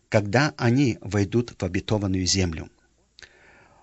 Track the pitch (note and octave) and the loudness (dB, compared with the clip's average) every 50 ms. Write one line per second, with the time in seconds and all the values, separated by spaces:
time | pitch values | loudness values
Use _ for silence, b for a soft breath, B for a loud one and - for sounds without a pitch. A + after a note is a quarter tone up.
0 | b _ - - G#2 G2+ G2 B2 D3 D#3 - - C3 A#2 A#2+ C#3 D3 A#2 G2+ - | b _ 0 0 2 2 2 2 2 2 0 0 0 2 4 4 2 2 0 -2
1 | - G#2 F#2+ G#2 G2+ F2+ A2+ A#2+ B2 - - - G2+ F2+ F2 G2 - - A2 G#2 | -6 -4 -2 0 0 0 0 -2 -2 -2 -6 -6 -6 -4 -4 -4 -2 -2 -2 -2
2 | G#2 F#2+ F#2+ F#2 F#2 F2 - G2 F#2 F2 D#2+ D2+ D#2 - - _ _ _ _ _ | 0 -2 -2 -2 -2 0 0 0 0 0 -2 -6 -10 -14 -18 _ _ _ _ _
3 | _ _ _ b b b b b b b b b b b b b | _ _ _ b b b b b b b b b b b b b